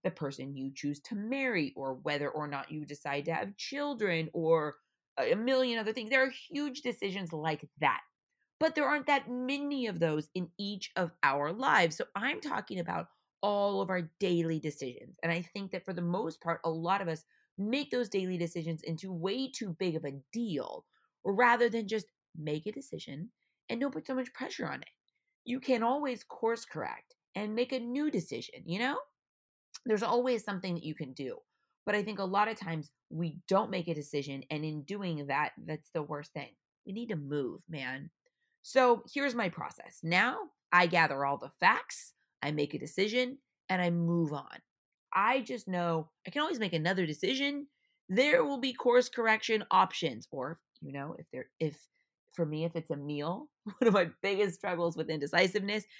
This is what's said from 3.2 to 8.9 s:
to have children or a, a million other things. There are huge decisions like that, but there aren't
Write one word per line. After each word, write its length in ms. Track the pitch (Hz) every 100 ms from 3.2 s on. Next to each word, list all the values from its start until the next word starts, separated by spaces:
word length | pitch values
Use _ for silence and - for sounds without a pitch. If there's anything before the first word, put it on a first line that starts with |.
| 143
to 80 |
have 220 | 165 196 202
children 720 | - 277 294 240 208 165 160
or 440 | - 160 165 151 - _ _ _ -
a, 160 | 120
a 40 | 190
million 420 | 233 262 254 233
other 140 | 214
things. 180 | 220 214
There 160 | 262 262
are 60 | - -
huge 320 | 285 294 269
decisions 500 | 247 208 202 190 175
like 360 | 165 156 151 151 -
that, 200 | 147 - - _ _ _ _ -
but 160 | 320
there 120 | 311
aren't 200 | 277